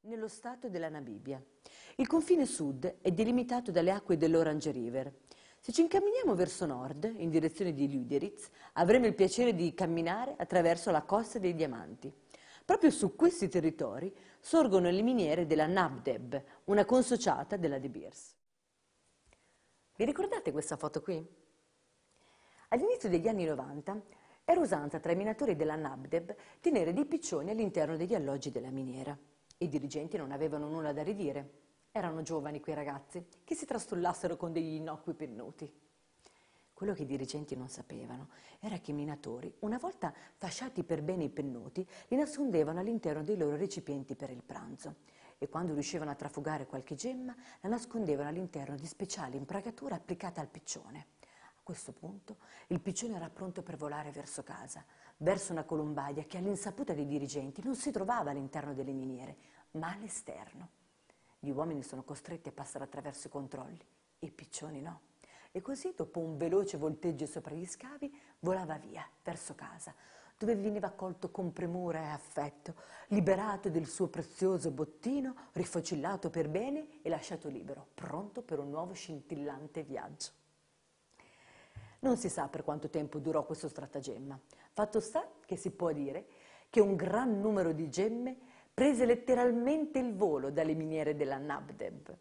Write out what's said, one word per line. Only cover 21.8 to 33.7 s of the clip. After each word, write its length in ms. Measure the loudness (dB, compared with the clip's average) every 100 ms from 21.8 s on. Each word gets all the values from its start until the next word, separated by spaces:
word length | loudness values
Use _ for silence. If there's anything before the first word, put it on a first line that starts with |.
| _ _ _ _ _ _ _ -20 0
All'inizio 400 | 2 4 2 2
degli 200 | 2 4
anni 160 | 2
novanta 540 | 0 0 -4 -8 -6 -8 -10 -20 -20 -8
era 160 | 4 4
usanza 400 | 6 2 0 -2
tra 120 | 2
i 40 | 2
minatori 400 | 2 0 0 2
della 200 | 2 0
nabdeb 580 | -4 -6 -2 -2 -2 -12 -14 -2
tenere 320 | 2 4 4
dei 140 | 2 0
piccioni 440 | -2 -2 -2 -2
all'interno 460 | 0 0 2 0 0
degli 180 | 0
alloggi 360 | 0 0 -2 -4
della 200 | -6 -4
miniera. 460 | -6 -6 -6 -8 -10 -14 _ _ -4
I 120 | -2
dirigenti 500 | 0 -2 -4 -4 -4
non 120 | -4
avevano 380 | -2 0 0 -2
nulla 240 | -2 -2
da 100 | -2
ridire. 600 | -2 -2 -2 -4 -8 -18 _ _ _ -4
Erano 260 | -2 -4
giovani 360 | -2 -2 -2 -6
quei 160 | -4
ragazzi, 500 | -4 -4 -6 -10 -14 -14 -20
che 100 | -6
si 120 | -6
trastullassero 680 | -2